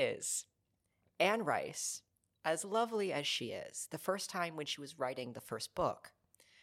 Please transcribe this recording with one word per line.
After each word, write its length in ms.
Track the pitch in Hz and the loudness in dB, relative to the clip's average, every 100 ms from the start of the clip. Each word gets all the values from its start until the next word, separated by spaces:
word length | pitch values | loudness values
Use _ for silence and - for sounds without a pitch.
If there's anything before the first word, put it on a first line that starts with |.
is, 460 | 120 - - - - _ _ _ _ _ _ - | 2 2 -2 -4 -6 _ _ _ _ _ _ 2
Anne 240 | 180 226 | 4 4
Rice, 580 | 160 107 67 - - - - _ _ _ | 4 2 2 -4 -4 -6 -12 _ _ _
as 200 | 160 165 | 0 0
lovely 480 | 202 220 233 226 190 | 2 2 2 2 2
as 140 | 143 143 | 2 0
she 260 | - 117 | 0 -2
is, 340 | 95 - - - | -4 -8 -8 -8
the 80 | 156 | -4
first 300 | - 190 - | 0 0 -2
time 260 | 190 170 156 | -2 -2 -2
when 100 | 143 | -4
she 140 | - | -4
was 180 | 143 160 | -6 -2
writing 340 | 131 131 123 | -2 0 -6
the 80 | 117 | -8
first 340 | - 113 - | -6 -6 -4
book, 380 | - 147 - - - _ _ - - | 2 2 2 -8 -20 _ _ -20 -20